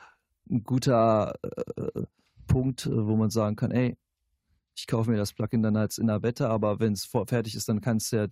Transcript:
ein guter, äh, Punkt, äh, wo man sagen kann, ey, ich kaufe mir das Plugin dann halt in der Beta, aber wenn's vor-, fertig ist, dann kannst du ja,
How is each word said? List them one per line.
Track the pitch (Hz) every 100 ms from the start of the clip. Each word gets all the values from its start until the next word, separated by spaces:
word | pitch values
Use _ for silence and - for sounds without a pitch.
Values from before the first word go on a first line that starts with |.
| - _ _ _ -
ein | 123
guter, | - 127 139 117 113 110 80 -
äh, | - - - - - - - _ _ - -
Punkt, | 131 131 127 135
äh, | 123 107
wo | 110
man | 110
sagen | 110 107 107
kann, | 120
ey, | 120 123 120 _ _ _ _ _ _ _
ich | - -
kaufe | 113 113
mir | 110
das | 101
Plugin | - 110 117
dann | 110 107
halt | 107 -
in | 110
der | 104
Beta, | 113 - 131
aber | 110 104 101
wenn's | 110 98
vor-, | - 120 98
fertig | 120 110
ist, | 107 -
dann | 104
kannst | 123 110 -
du | 113
ja, | 104